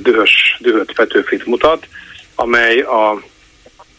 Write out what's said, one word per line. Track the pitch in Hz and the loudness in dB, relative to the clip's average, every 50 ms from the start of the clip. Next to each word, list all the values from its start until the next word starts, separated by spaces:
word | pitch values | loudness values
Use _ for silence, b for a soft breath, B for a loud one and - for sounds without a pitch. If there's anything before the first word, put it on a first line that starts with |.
dühös, | 95 - - 110 101 95 - - - - - - | 0 2 2 2 2 2 2 2 2 0 -2 -2
dühött | - - 110 110 98 - - | -2 0 0 0 -2 -4 -2
Petőfit | - 113 - - 104 98 - - 98 - | -2 -2 0 0 -2 -2 -2 -4 -6 -4
mutat, | - 120 117 - 156 160 160 - B B B B B B B B B _ | -4 -2 0 2 0 0 0 -4 B B B B B B B B B _
amely | - 117 120 120 120 117 117 117 123 | -6 -4 0 0 0 2 2 2 0
a, | 143 - 127 113 107 107 107 104 - - _ _ _ _ _ _ _ - _ - - _ _ | 0 0 0 0 2 0 0 -2 -8 -14 _ _ _ _ _ _ _ -20 _ -20 -20 _ _